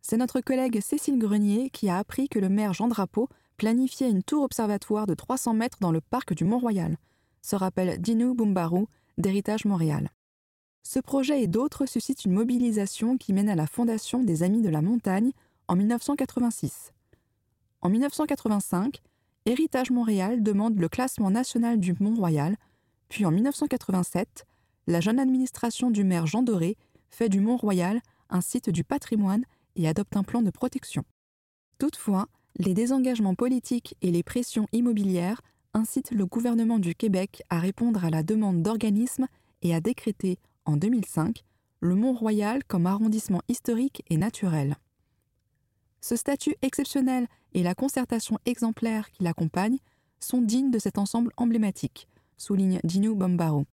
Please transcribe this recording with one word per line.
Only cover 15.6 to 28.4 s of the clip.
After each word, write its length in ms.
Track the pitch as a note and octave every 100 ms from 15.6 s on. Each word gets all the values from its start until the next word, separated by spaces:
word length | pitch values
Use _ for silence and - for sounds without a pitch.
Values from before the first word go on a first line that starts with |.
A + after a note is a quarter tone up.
| _
en 80 | F3+
mille 100 | G#3
neuf 160 | A#3+
cent 140 | - C#4+
quatre-vingt-six. 800 | C4 - A#3+ A3 - - - _ _ _ _ _ _ _ _ _
En 80 | F3
mille 100 | G#3+
neuf 140 | C#4
cent 100 | -
quatre-vingt-cinq, 800 | D4+ C#4+ - G#3 - F3+ A3 - _ _ _ _
Héritage 460 | - B3+ D#4+ C4 B3+
Montréal 520 | B3 A3+ G3+ F#3 A#3+
demande 360 | G#3+ G3 G#3+ G#3+
le 100 | E3
classement 420 | - B3+ - G3+
national 480 | G#3 B3+ A#3+ A#3 A#3
du 160 | F#3 F3
Mont-Royal, 560 | G3 A#3 F3+ D#3 D3 G#3 _ _ _ _ _
puis 160 | - G3
en 40 |
mille 120 | D#3+
neuf 140 | B3+ C#4+
cent 100 | D4
quatre-vingt-sept, 800 | B3+ - F#3+ F3 F3+ G3+ - - _ _ _ -
la 140 | E3+
jeune 200 | F3 A#3+
administration 680 | C4 C4 C4 - A#3 - B3
du 120 | G#3+
maire 240 | G3 F3+ D#3+
Jean 160 | G#3
Doré 360 | B3 G#3 E3 G#3+ _ _ _
fait 180 | - A3+
du 120 | G3
Mont-Royal 600 | G3+ B3 G#3+ F#3 F3 A3 - _ _
un 100 | F#3